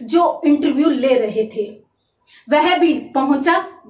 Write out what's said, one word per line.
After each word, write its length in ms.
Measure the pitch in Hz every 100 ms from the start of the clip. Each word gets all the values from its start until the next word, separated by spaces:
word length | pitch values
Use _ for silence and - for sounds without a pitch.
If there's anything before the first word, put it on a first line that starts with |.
जो 380 | 226 330 349 - 294
interview 440 | 294 294 262 311
ले 280 | 254 262 240
रहे 320 | 214 220 214 220
थे। 280 | 202 - _ _ _ _ _ - -
वह 280 | 294 320 359
भी 160 | 330
पहुंचा, 720 | - - 269 285 277 339 359 - - 220